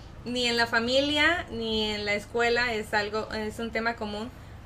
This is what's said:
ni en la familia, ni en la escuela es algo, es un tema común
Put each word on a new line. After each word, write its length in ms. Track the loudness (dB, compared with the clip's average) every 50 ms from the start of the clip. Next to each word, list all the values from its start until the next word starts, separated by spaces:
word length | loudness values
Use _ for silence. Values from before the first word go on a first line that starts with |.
| -16 -16 -16 -12 -8
ni 220 | -4 -2 0 0 2
en 80 | 2
la 100 | 2 2
familia, 800 | 4 2 2 2 4 4 4 4 4 4 4 4 4 4 2 -2 -4 -6
ni 320 | -4 -2 0 0 0 0 0 -2
en 120 | -2 0
la 100 | 0 0
escuela 600 | 0 -2 -2 0 2 4 4 4 4 2 2 0
es 180 | -2 -2 0 0
algo, 360 | 0 0 0 -2 -2 -4 -4 -4
es 260 | -4 -4 -4 -4 -4
un 100 | -6 -4
tema 240 | -2 0 0 0 -2
común 340 | -2 -4 -6 -4 -4 -6 -8 -10 -12 -16 -16 -16 -14 -8